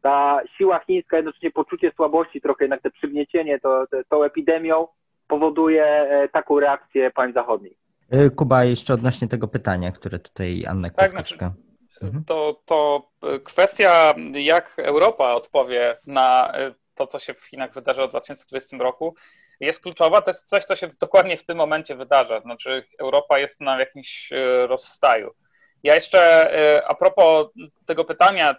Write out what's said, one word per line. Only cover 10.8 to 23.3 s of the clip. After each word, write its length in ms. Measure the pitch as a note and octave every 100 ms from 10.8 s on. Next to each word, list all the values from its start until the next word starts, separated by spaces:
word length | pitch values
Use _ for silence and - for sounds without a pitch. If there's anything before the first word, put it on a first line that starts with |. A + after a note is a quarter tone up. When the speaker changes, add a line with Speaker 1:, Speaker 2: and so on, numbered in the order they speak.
| E2+
Speaker 3:
Tak, 60 | -
Speaker 2:
Kwiatkowska. 420 | F#3+ F#3 - -
Speaker 3:
znaczy, 280 | F2+ F#2+ _ _ _ _
Speaker 2:
Mhm. 220 | G2+ B2+
Speaker 3:
to, 360 | D#3 D#3+ D3+ D3+
to, 440 | - D#3+ D3 C#3+ _ _
e, 160 | D3 C#3
kwestia, 760 | - - F#3+ - G3 E3+ D#3+ D3+ D#3
jak 400 | C#3 C#3+ E3+ E3 -
Europa 580 | D3 D3 G3 A3+ B2+
odpowie 640 | A#2+ - D3 B2 B2 A#2+ A#2 -
na, 460 | C#3 C3 B2+ B2+
e, 200 | - C3+ - _
to, 120 | _ C3+
co 120 | C#3+
się 160 | -
w 100 | B2+
Chinach 280 | _ C3+ B2+
wydarzy 320 | C3 C3 C3 C3
w 20 |
dwa 120 | C#3
tysiące 240 | - C#3 _
dwudziestym 340 | C3 - C3
roku, 340 | B2+ - E3 E3+ _ _ _ _
jest 220 | C#3+ D#3+
kluczowa. 380 | F3+ E3+ E3 G3+
To 100 | G3+
jest 180 | F3+ _
coś, 160 | G3+
co 120 | - G3
się 140 | F3 _
dokładnie 360 | - G3 F#3 E3
w 80 |
tym 120 | - E3+
momencie 380 | D3+ D#3 D#3
wydarza. 460 | C3 C3 C#3 A#2+ A2
Znaczy, 440 | A#2 A#2 C3 C3 - -
Europa 400 | C3+ C#3 C#3+